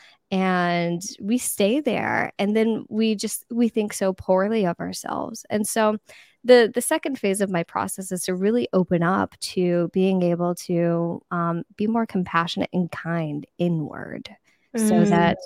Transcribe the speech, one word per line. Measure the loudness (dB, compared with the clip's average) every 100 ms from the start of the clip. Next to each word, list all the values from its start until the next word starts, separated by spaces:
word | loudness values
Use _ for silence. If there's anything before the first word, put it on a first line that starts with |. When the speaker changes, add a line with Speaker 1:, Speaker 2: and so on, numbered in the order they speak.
| -20 _ _
Speaker 1:
and | -2 0 2 2 0 0 -2 -6 -8
we | -2 -2
stay | -2 0 2 2
there. | 0 -2 0 -2 -2 -2
And | 0 2
then | 2 0 -4
we | 0 0
just, | 0 -4 -8 -6
we | 0 0
think | 0 -2
so | -2 -2
poorly | -2 0 2 2 0 0
of | -2
ourselves. | -8 -8 -8 -6 -6 -10 -4
And | -4 -2
so | 0 0 0 -8 -20 -20 _
the, | 6 8 8
the | 2
second | -2 -2 -2 -2
phase | -2 0
of | 0
my | -2
process | -2 -4 -4 -6 -8
is | -6
to | -4
really | -2 0 0 2
open | 0 2 2
up | 2 0 -2 -6
to | -8 -2 0 2 0
being | 2 2 2
able | 2 0 -2 -4
to, | -2 0 2 0 -2 -6 -6
um, | -4 -2 -4 -6 -4
be | -2
more | 0 -2
compassionate | -2 -2 -2 -2 -4 -2
and | -2 -2
kind | -6 -6 -4 -4 -6 -10 -4
inward | 0 0 -4 -8 -12 -12 -14 -20 _ _ _ -2
so | 2
Speaker 2:
Mm. | 4 6
Speaker 1:
that | 6 4 2